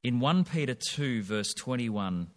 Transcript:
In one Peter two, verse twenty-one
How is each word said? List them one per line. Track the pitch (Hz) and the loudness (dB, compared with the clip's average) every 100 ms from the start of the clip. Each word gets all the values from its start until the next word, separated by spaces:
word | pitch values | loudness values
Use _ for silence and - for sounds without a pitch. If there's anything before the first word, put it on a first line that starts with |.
In | 127 120 | 2 2
one | 135 180 | 4 4
Peter | 175 165 139 123 | 4 0 -2 -4
two, | - - 139 117 | -4 -2 0 0
verse | 98 107 101 | 0 -2 -2
twenty-one | - - 127 120 104 95 90 85 | -6 -4 -2 0 -2 -2 -2 -4